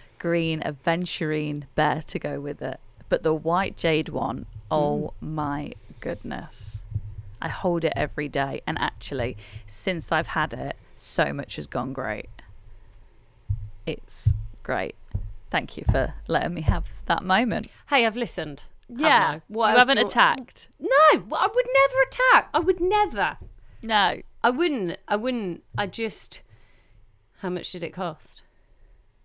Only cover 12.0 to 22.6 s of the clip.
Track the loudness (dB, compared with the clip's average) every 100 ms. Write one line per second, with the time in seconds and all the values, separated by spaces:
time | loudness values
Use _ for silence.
12 | -6 -6 -8 -16 -18 -20 -18 -20 -20 -20
13 | -20 -20 -20 -12 -6 -4 -6 -10 -8 -8
14 | -8 -2 0 0 -2 -10 -4 -2 -4 -8
15 | -8 -6 -6 -10 -4 -4 -4 -4 2 2
16 | 2 -2 -2 0 0 -2 0 0 0 -6
17 | -2 -2 2 2 2 -2 -6 -12 0 4
18 | 4 2 -4 -4 -6 -8 -14 -18 -12 2
19 | 6 6 6 0 -6 0 4 8 8 6
20 | 4 6 6 6 -4 -16 -20 -6 2 8
21 | 8 8 2 0 0 2 2 4 4 4
22 | 0 4 6 6 6 0